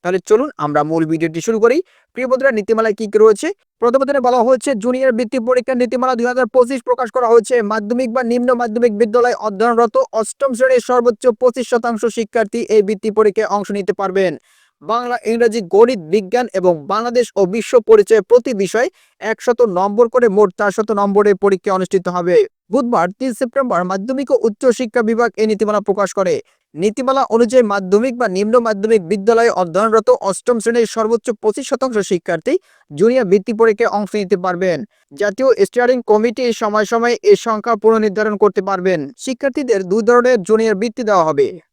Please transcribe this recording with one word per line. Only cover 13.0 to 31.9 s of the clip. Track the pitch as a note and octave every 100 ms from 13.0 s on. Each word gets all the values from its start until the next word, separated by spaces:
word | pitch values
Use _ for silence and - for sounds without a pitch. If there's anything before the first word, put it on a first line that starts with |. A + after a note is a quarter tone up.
| A3 G#3
পরীক্ষায় | G#3+ G#3 G#3 G3+
অংশ | G3 G3+
নিতে | F#3+ G3+
পারবেন। | F#3+ F#3+ F#3 C#3 _ _ _ _
বাংলা, | D3 A#3 A#3+ A#3+ G#3
ইংরেজি, | A3+ A#3+ A3+ F3
গণিত, | G3 A#3 A#3 D#3
বিজ্ঞান | G3+ F#3 A#3+ A#3+ F#3
এবং | F3+ E3 C#3+
বাংলাদেশ | G3+ A#3+ A#3+ A3+ -
ও | F#3
বিশ্ব | A3+ - B3 A3
পরিচয় | A3 G3+ A3 F#3+
প্রতি | B3 C4+ G#3
বিষয়ে | F#3+ G#3+ D4+ _ _ _
একশত | G3+ A3 - A#3 A#3 F3
নম্বর | G3 G#3 A#3
করে | B3+ A3+ G3
মোট | G3+ -
চারশত | G3+ F#3+ G#3+ G#3
নম্বরের | G3+ G3 G#3 F#3+
পরীক্ষা | G3+ F#3+ G#3 F#3
অনুষ্ঠিত | F#3 F#3+ F3+ F3+
হবে। | F3 F3 G4 _ _
বুধবার | A3+ A#3+ A3 F3 -
তিন | B3+ A3
সেপ্টেম্বর | B3 C#4 B3+ F3 F3+
মাধ্যমিক | F#3+ G#3+ C4 C4+
ও | A#4 A3+
উচ্চ | G#3 C4 A3+
শিক্ষা | B3 B3 A3
বিভাগ | A3+ A#3 -
এই | A3
নীতিমালা | G#3 G#3+ G#3 G#3
প্রকাশ | G3+ G3 -
করে। | F#3 C#3+ _ _ _ D3
নীতিমালা | G3+ G#3+ B3+ C4+ B3 A3+
অনুযায়ী | A#3+ B3+ A3
মাধ্যমিক | G3+ F#3 G3+ B3+ A#3+
বা | A3+ F#3
নিম্ন | G#3 A#3+ A3+
মাধ্যমিক | G3+ G#3+ A3+ E3
বিদ্যালয়ে | G3+ G3 A3+ A#3 -
অধ্যয়নরত | F3+ F3 A3 A3 G#3+ B3 G3
অষ্টম | F#3 - A#3+
শ্রেণীর | A3+ A#3+ A3 A3+
সর্বোচ্চ | A3 A#3 - A3
পঁচিশ | G#3+ B3 C4
শতাংশ | C#4 C4